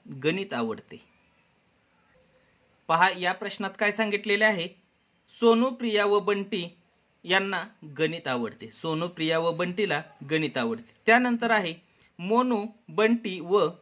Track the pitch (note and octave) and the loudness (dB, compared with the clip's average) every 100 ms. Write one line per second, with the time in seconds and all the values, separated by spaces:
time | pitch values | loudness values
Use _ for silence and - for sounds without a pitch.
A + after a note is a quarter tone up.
0 | - C#3+ D3 F#3 F#3+ B2 A2+ G#2 - - | -18 -4 -2 -2 -2 -4 -4 -6 -12 -20
1 | _ _ _ _ _ _ _ _ _ _ | _ _ _ _ _ _ _ _ _ _
2 | _ _ _ _ _ _ _ _ - E3 | _ _ _ _ _ _ _ _ 0 4
3 | F#3 F3+ F3+ F3+ G#3 - G3 - G#3 G#3 | 4 2 -2 -2 -6 -6 -6 -2 0 0
4 | G#3+ G3+ G#3 G3+ G#3+ G3+ E3+ - _ _ | 0 -2 0 2 4 2 -4 -10 _ _
5 | _ _ _ - A#3 A3+ B3+ A#3+ A#3+ G#3 | _ _ _ 2 4 6 4 0 0 2
6 | G#3 G#3 G3 G3+ G3 G3+ F3 - _ _ | 4 2 2 -2 -2 -6 -6 -12 _ _
7 | _ _ E3+ F#3+ G3 F#3+ G3 - D#3 C#3+ | _ _ -2 0 0 -4 -6 -12 -14 -4
8 | D#3+ E3 - B2+ A2+ - A2+ - E3 D#3+ | -2 -2 -4 -4 -4 -8 -18 -10 -6 -4
9 | F3 F3 D#3+ D#3+ E3 E3 F3+ F3+ G3 D3 | -4 -4 -2 0 0 -2 -2 -2 -2 -2
10 | D#3+ - C#3+ D#3 D#3 C3 A#2 A#2 - _ | -6 -14 -4 -2 -2 -2 -2 -4 -10 _
11 | - A#3 B3 A#3 A#3 A3 F3 E3 _ _ | 4 4 4 0 0 0 0 -6 _ _
12 | _ - F3+ A3+ B3+ A3+ A3 - - D#3+ | _ -10 -2 0 2 0 -4 -12 -8 0
13 | A3 A#3 A3 F#3 E3+ G3+ G3 F3 | 2 2 -2 -8 0 2 2 -2